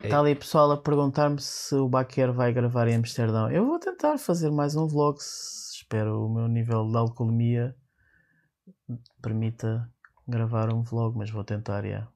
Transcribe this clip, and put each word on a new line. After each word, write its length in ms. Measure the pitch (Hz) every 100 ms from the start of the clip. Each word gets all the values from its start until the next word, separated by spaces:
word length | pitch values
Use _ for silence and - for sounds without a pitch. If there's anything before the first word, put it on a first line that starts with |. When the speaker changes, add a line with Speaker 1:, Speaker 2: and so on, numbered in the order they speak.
Speaker 1:
É. 80 | -
Speaker 2:
Tá 120 | 143
ali 140 | 147
pessoal 360 | 143 - 160 147
a 60 | 147
perguntar-me 640 | 156 147 139 139 147 143
se 340 | - - -
o 140 | 139 135
Baquer 420 | 131 131 - 123
vai 220 | 123 120
gravar 340 | 120 120 123 117
em 100 | 113
Amsterdão. 540 | 117 - 113 110 110
Eu 160 | 151 247
vou 120 | 339
tentar 400 | - - 302 302
fazer 320 | - 175 156
mais 260 | 147 143 151
um 100 | 160
vlog, 300 | 147 147 143
se 580 | - - - - - -
espero 480 | - 110 107 110 110
o 60 |
meu 140 | 113 117
nível 380 | 117 117 113 110
de 100 | 117
alcoolemia 760 | 117 120 117 113 120 120 123 - _ _ _ _ _ _ _ _ - - - 120 - _
permita 680 | 113 110 110 113 110 113 117 _ - _ -
gravar 460 | 117 113 113 110
um 100 | 113
vlog, 340 | 117 117 113 113
mas 140 | 104
vou 140 | 107
tentar, 400 | 101 104 113 101
yeah, 240 | 101 101 110